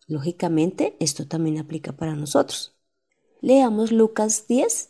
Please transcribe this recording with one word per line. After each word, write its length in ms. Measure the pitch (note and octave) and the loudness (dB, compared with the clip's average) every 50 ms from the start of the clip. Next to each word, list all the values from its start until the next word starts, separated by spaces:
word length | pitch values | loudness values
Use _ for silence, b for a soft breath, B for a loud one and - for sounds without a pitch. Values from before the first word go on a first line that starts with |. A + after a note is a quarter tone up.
| _ | _
Lógicamente, 880 | - D#3 D3 C3+ F3 F3 - F#3 E3+ E3 D#3 D#3+ F#3 - - D#4 G#4+ - - | -8 -8 -6 -4 -6 -4 -2 -2 0 2 2 2 2 0 -2 -2 -2 -2 -2
esto 260 | E3+ D3+ - - D3 | -4 -4 -4 -6 -8
también 320 | C#3 - D#3+ E3 D#3 D#3 | -6 -4 -2 -2 -2 -2
aplica 360 | D#3 D3+ D3 D#3+ D#3 - - C#3+ | -4 -6 -8 -10 -10 -10 -12 -10
para 220 | - E3+ D#3+ D#3 | -6 -6 -6 -4
nosotros. 600 | D3 D3 C#3+ - D4 - - - - - - _ _ _ _ _ _ _ _ _ _ _ _ _ _ | -6 -4 0 0 0 0 0 -4 -10 -12 -14 _ _ _ _ _ _ _ _ _ _ _ _ _ _
Leamos 500 | - A#3 B3+ C4+ C4 A#3 G#3+ G#3+ A3+ A3 | 2 4 6 6 6 4 2 0 0 2
Lucas 540 | A3+ A3+ A3 A3 A3 - G#3+ G#3+ G#3+ - - | 4 4 4 4 2 0 -2 -2 -2 -4 -2
diez, 420 | - A#3+ B3+ D#4 - - - - | 0 0 2 2 0 -2 -4 -8